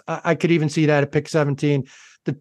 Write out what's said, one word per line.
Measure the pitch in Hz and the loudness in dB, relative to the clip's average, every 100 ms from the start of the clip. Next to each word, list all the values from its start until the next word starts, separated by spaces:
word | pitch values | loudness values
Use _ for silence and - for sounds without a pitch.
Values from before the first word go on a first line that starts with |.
| - | -10
I, | 160 170 | -4 -2
I | 165 | 0
could | 170 | 2
even | 165 151 | 2 0
see | 160 151 | 0 2
that | 147 | 2
at | 143 | 0
pick | 151 147 | -2 -2
seventeen. | 160 143 139 147 139 - - - _ - | 0 0 0 0 0 -4 -14 -20 _ -8
The, | 135 | -8